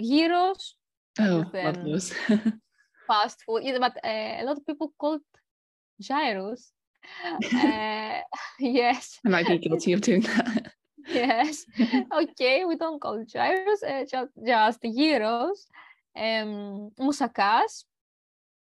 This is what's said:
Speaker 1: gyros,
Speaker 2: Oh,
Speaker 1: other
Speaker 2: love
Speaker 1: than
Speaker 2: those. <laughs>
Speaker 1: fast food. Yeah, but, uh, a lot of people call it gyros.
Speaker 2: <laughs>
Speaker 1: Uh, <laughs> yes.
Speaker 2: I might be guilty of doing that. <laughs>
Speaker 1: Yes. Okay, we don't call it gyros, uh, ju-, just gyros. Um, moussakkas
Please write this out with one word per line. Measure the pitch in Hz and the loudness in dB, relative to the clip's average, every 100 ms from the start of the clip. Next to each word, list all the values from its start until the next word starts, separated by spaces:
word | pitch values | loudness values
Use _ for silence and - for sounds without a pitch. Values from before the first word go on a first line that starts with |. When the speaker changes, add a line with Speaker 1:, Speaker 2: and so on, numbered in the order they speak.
Speaker 1:
gyros, | 226 294 330 349 370 381 - - _ _ _ - | 2 4 4 4 2 -2 -10 -20 _ _ _ 0
Speaker 2:
Oh, | 208 170 | 2 2
Speaker 1:
other | 175 185 | 0 -2
Speaker 2:
love | 156 180 | -4 -4
Speaker 1:
than | 151 | -4
Speaker 2:
those. | 165 - - - | -4 -4 -4 2
<laughs> | 214 220 - _ _ _ _ - | 2 2 -4 _ _ _ _ 0
Speaker 1:
fast | 208 233 - - | 2 0 -4 -6
food. | 226 | -4
Yeah, | 269 254 | -2 0
but, | 247 - | 0 -2
uh, | 226 220 220 - | -6 -4 -6 -6
a | |
lot | 254 285 | -6 -6
of | 302 | -6
people | 294 311 - | -6 -8 -4
call | 294 311 | -4 -4
it | - _ _ _ _ _ _ - | -8 _ _ _ _ _ _ -16
gyros. | 196 277 277 190 196 247 _ _ | -6 -2 -2 -4 -6 -10 _ _
Speaker 2:
<laughs> | _ _ - - 349 - - 247 | _ _ -20 -12 -8 -6 -2 2
Speaker 1:
Uh, | - 220 214 214 220 - - - | 2 2 -2 -4 -4 -6 -8 -12
<laughs> | - - | -12 -6
yes. | 262 247 240 247 - - 214 | 0 2 2 0 -6 -2 2
Speaker 2:
I | |
might | 175 175 | 4 4
be | 170 | 2
guilty | 160 165 185 | 2 0 2
of | 175 | 2
doing | 240 190 | 4 2
that. | 220 214 247 214 - - _ | 2 0 0 -2 -6 -14 _
<laughs> | _ 285 | _ -4
Speaker 1:
Yes. | 254 254 226 302 302 - - 226 254 240 | 0 2 2 0 -4 -6 0 2 2 0
Okay, | 311 302 - 254 269 359 | 0 0 0 2 2 0
we | 330 | -2
don't | 330 294 | -4 -4
call | - 220 | -6 -6
it | 226 | -6
gyros, | - 240 370 381 403 | -2 0 2 0 0
uh, | 294 277 269 | -2 -4 -4
ju-, | 262 277 - 226 | -6 -6 -6 0
just | 233 220 226 | 4 4 2
gyros. | 233 233 311 262 214 233 311 403 _ - - _ _ - | -4 2 2 2 2 0 -2 -4 _ -20 -20 _ _ -6
Um, | 220 220 214 208 202 202 208 - | -2 -2 -4 -8 -10 -12 -14 -4
moussakkas | 269 285 240 - 202 240 440 - - _ _ _ _ _ _ _ | -2 0 -2 0 2 4 2 -4 -20 _ _ _ _ _ _ _